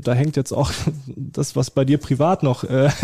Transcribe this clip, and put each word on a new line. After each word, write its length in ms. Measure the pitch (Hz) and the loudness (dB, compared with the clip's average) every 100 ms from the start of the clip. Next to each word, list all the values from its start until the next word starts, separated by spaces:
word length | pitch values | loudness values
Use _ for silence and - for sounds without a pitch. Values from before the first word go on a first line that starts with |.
da 100 | - | 0
hängt 220 | 123 147 147 | 2 2 0
jetzt 160 | 131 | -2
auch 200 | - 143 - - 151 | 0 -2 -2 -4 -6
<laughs> 100 | 131 - | -8 -12
das, 400 | 135 - 139 135 | -8 -6 -4 -2
was 160 | 131 | -2
bei 120 | - | 0
dir 140 | 135 147 | 2 2
privat 460 | - 131 156 190 | 0 0 2 2
noch, 200 | 143 120 | 0 0
äh, 260 | - 131 143 - | 0 2 2 4